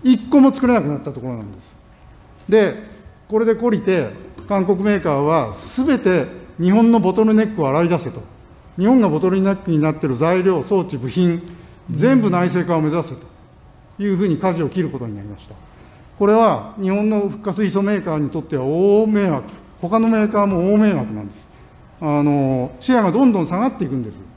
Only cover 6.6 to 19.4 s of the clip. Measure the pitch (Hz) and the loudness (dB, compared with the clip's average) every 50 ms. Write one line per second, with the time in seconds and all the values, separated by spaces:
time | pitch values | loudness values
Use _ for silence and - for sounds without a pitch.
6.6 | 170 180 196 220 226 233 233 233 180 185 185 190 220 220 214 214 220 214 214 - | 0 2 4 4 4 4 4 4 2 2 2 2 2 4 4 2 2 0 -2 -2
7.6 | 156 135 135 151 170 170 175 160 - 127 - 120 101 - - - - - - - | -2 0 2 2 2 2 0 -2 -4 -6 -12 -12 -16 -18 -20 -20 -20 -20 -20 -20
8.6 | - - - - 180 214 254 262 220 190 147 156 175 185 180 190 190 196 196 196 | -20 -18 -6 -2 2 4 4 4 4 2 2 0 0 0 0 2 2 0 0 -2
9.6 | - - 165 151 147 156 151 151 - 151 127 117 151 165 180 185 180 196 185 160 | -2 -2 0 2 2 0 0 -2 -2 -4 -2 0 0 0 2 2 2 2 0 0
10.6 | 131 185 202 190 175 185 160 131 113 131 107 180 180 175 170 170 175 - - - | 0 0 0 0 0 -2 -6 -8 -8 -4 0 2 2 2 2 -2 -6 -12 -18 -20
11.6 | - - - - - - 170 151 175 247 269 262 220 208 175 175 175 180 139 180 | -20 -20 -20 -20 -12 -10 -4 0 2 4 4 4 2 2 0 2 0 0 0 -2
12.6 | 170 143 170 160 151 151 147 175 156 - 131 117 - - - - - - - - | -2 0 0 0 0 0 -2 -2 -4 -6 -10 -16 -16 -20 -20 -20 -20 -20 -20 -20
13.6 | - - - - - - - - 202 202 196 175 202 196 160 139 - 190 175 165 | -20 -20 -20 -20 -20 -20 -12 -6 -4 -2 0 0 0 0 0 0 -2 -2 -2 -2
14.6 | 165 139 - 185 175 143 117 131 123 117 104 101 98 104 101 98 - - 110 - | -4 -4 -2 -4 -4 -4 -4 -8 -10 -10 -10 -12 -12 -14 -16 -16 -18 -20 -20 -20
15.6 | - - - - - - - - - - - - 208 202 214 220 226 214 160 117 | -20 -20 -20 -20 -20 -20 -20 -20 -20 -20 -6 -2 2 2 4 4 4 2 2 0
16.6 | - - - - 196 185 190 202 208 214 214 208 208 196 139 - - 208 175 - | -4 -10 -10 -6 -4 -2 -2 0 0 0 0 0 -2 -4 -6 -6 -8 -6 -4 -2
17.6 | 214 190 147 196 196 202 208 196 170 180 156 151 151 131 - 165 147 - - 139 | -2 -2 0 0 0 0 -2 -2 -2 -4 -4 -4 -4 -4 -4 -8 -8 -6 -6 -4
18.6 | 127 135 151 170 185 202 202 208 220 220 214 208 202 185 156 131 | -2 -2 0 2 2 4 4 4 4 2 2 0 2 0 0 -2